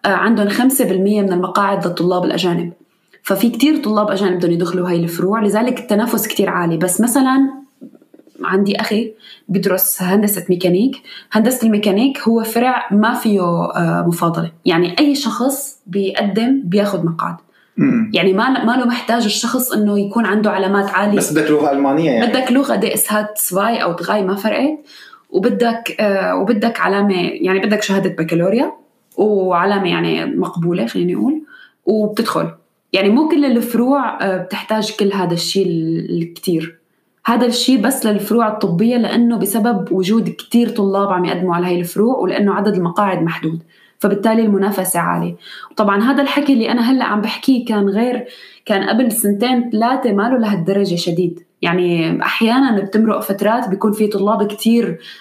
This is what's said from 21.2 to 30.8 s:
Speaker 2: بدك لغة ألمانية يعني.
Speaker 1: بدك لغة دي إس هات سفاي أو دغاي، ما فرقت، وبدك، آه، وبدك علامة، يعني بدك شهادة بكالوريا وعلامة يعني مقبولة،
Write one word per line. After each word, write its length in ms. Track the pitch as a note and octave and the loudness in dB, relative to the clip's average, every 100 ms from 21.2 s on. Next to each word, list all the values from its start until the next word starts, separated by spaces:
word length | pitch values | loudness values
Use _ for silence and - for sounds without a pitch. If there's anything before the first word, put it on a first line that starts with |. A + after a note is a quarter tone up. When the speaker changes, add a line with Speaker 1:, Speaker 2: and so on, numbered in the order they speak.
| E3+ | 2
Speaker 2:
بدك 180 | D3+ D3+ | 0 2
لغة 200 | D3+ D3 | 2 2
ألمانية 400 | C#3 C#3 D3 D#3+ | 2 2 2 2
يعني. 160 | A#2+ A#2 | 2 2
Speaker 1:
بدك 240 | B3+ C4 | 0 0
لغة 240 | B3 C#4 G#3 | 0 2 0
دي 180 | G#3 | -2
إس 200 | G#3 - | -2 -2
هات 240 | G#3+ G#3 - | -2 -4 -6
سفاي 460 | - F3+ G#3+ A#3 | -4 -2 -2 -2
أو 100 | - | -2
دغاي، 300 | E3+ E3+ G#3 | -4 -2 -2
ما 120 | F#3 G3 | 0 -2
فرقت، 420 | A3 - C#4+ D#4 - - - - _ | -2 0 -2 -4 -12 -20 -20 -20 _
وبدك، 640 | - A3 G3+ A#3 A#3 - - | 0 0 2 0 -2 -6 -2
آه، 360 | G#3+ G3 F#3 F#3 | 0 0 0 -2
وبدك 440 | F#3+ G#3+ A#3 A3+ | 0 0 0 0
علامة، 360 | F3+ G3 G3+ F#3 | 0 0 0 0
يعني 380 | F3 - F#3 F#3+ | -2 -2 -2 0
بدك 240 | F#3+ G#3 | 0 -2
شهادة 260 | G#3 G3 F#3 | 0 -2 -2
بكالوريا 640 | F#3+ E3 E3+ F3 A3 E4+ - _ _ _ - | -4 -2 0 2 2 0 -6 _ _ _ -2
وعلامة 720 | G#3 G#3 F#3 F3 F#3+ G3+ F3+ | 0 2 0 0 2 0 0
يعني 360 | E3+ E3+ E3 E3 | 0 0 -2 -2
مقبولة، 600 | - - F3 E3+ F3 | -4 -4 -2 -2 0